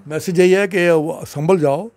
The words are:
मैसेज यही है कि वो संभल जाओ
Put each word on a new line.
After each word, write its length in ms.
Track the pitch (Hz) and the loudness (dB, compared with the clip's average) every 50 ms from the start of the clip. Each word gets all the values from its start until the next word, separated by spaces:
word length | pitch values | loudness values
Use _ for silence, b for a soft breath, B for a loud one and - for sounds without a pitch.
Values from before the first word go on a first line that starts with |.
| - | -12
मैसेज 320 | 143 156 156 - 190 170 185 | -8 -8 -6 -4 -2 0 2
यही 120 | 180 180 | 4 4
है 160 | 185 196 208 | 4 2 2
कि 220 | 185 196 180 175 175 | 0 0 0 2 2
वो 300 | 165 160 147 160 - - 170 | 2 2 0 -2 -8 -10 -12
संभल 360 | - - 147 151 170 196 170 | -12 -8 -4 0 0 2 2
जाओ 300 | 151 139 139 160 208 233 _ | 2 0 0 -2 -4 -10 _